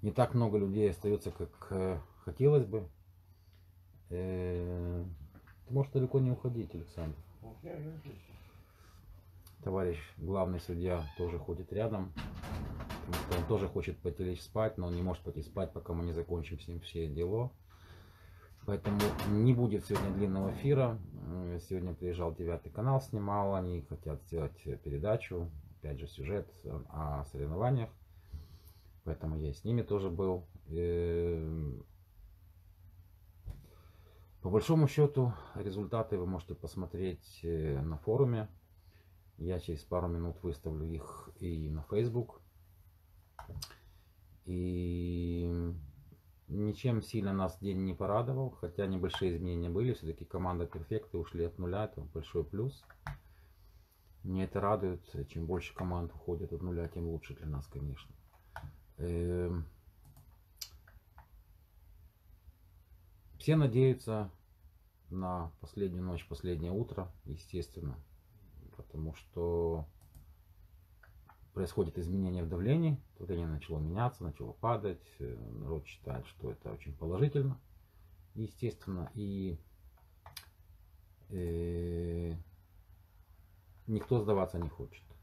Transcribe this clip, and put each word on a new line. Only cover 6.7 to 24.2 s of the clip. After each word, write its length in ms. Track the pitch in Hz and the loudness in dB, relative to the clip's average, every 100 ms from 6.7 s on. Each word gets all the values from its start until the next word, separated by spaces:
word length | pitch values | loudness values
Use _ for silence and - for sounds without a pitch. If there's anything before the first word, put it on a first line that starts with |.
| 85 | -6
Александр. 420 | 82 - 80 73 - - 113 113 165 175 151 160 143 101 - - - - - - - - - - - - - - | -8 -4 -4 -4 -12 -16 -16 -12 -10 -8 -8 -8 -12 -14 -16 -20 -20 -20 -20 -20 -20 -20 -20 -20 -20 -20 -20 -10
Товарищ 340 | - 95 90 82 76 - | -2 0 0 0 -6 -8
главный 420 | 80 98 90 87 | -2 0 2 0
судья 440 | - 87 90 90 76 - | -2 -2 0 0 -2 -4
тоже 220 | 87 82 | -2 -2
ходит 340 | - 82 90 | -4 -6 -4
рядом, 400 | 90 110 107 92 - - - - - - - - - - | 0 0 0 -4 -6 -8 -8 -6 -4 -4 -6 -8 -8 -4
потому 60 | 80 | -2
что 220 | - 92 | 0 0
он 100 | 80 | 4
тоже 200 | 107 92 | 2 2
хочет 300 | - 87 80 | 0 -2 -2
пойти 260 | 87 80 | -4 -2
лечь 180 | 92 87 | -2 -2
спать, 360 | - - 92 - | -4 0 0 2
но 100 | 87 | -2
он 80 | 87 | 2
не 60 | |
может 220 | 90 85 | 0 0
пойти 180 | - - | -4 -6
спать, 320 | 76 - 92 | -6 -2 -2
пока 200 | - 85 | -4 -4
мы 120 | 85 85 | -2 0
не 80 | |
закончим 460 | 82 85 87 76 80 | 0 0 -2 -2 -6
с 80 | - | -6
ним 120 | 85 | -8
все 280 | - 85 80 | -6 -4 -2
дела. 440 | 73 87 107 127 - - - - - - - - - - - - | 0 0 2 0 -4 -20 -20 -20 -18 -20 -20 -20 -20 -20 -10 -2
Поэтому 320 | 101 104 101 104 - 104 | 0 2 4 4 4 2
не 240 | 104 117 | 8 8
будет 320 | 120 117 101 - | 8 6 2 2
сегодня 260 | 98 95 | 0 2
длинного 400 | 95 101 95 98 | 2 2 2 0
эфира. 480 | - 139 139 127 113 87 - - | 2 4 6 6 2 -6 -10 -6
М, 340 | 90 90 87 | -4 -4 -4
сегодня 340 | - 92 90 | -2 -2 -2
приезжал 420 | 82 90 87 85 80 | -2 -2 0 -2 0
Девятый 360 | 85 82 - | -2 -2 -4
канал, 300 | - 117 135 | -2 2 2
снимал, 540 | - 107 101 101 98 98 | 2 -2 0 2 2 2
они 260 | 90 87 | 0 -2
хотят 400 | 71 80 80 73 | -4 -8 -6 -6